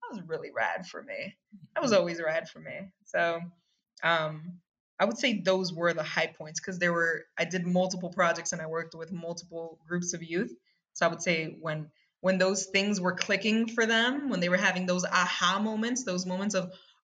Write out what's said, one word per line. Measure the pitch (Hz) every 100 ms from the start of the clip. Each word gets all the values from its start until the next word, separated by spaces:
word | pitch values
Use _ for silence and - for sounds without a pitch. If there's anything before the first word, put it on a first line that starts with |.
That | 480 226
was | 165
really | 160 143
rad | 127 107 85 -
for | -
me. | - 110 160 - _ 202 - -
That |
was | 294
always | 202 175 170
rad | 160 160 160
for | -
me. | 156 151 196 - _
So, | 180 170 170 175 - _ _ _ _
um, | 165 165 156 156 165 175 _ _ _ -
I | 202
would | 240
say | 277 208
those | 180 190 180
were | 165 170
the | 165
high | 151 - 160
points, | - 156 156
'cause | - 180
there | 175
were, | 170 165 160 - -
I | 170
did | 180 175
multiple | 180 185 180 175
projects | 190 175 165 160
and | 170
I | 160
worked | 165 165 165
with | 165
multiple | 180 165 170 - 170 165 160 160
groups | 175 175
of | 170
youth. | 165 170 247 - _ _ _
So | - 170
I |
would | 165
say | 185 165 156 -
when, | 165 156 151 _ _ _
when | 185 185
those | 185 202 -
things | 196 202 196
were | 180 175
clicking | - 196 220 220 226
for | - 226
them, | 226 233 285 285
when | 190
they | 175
were | 180
having | 190 180 180
those | 180 180
aha | 180 180 - 180 196
moments, | 214 220 226 247 226
those | 180 185
moments | 185 202 196
of, | 180 - - _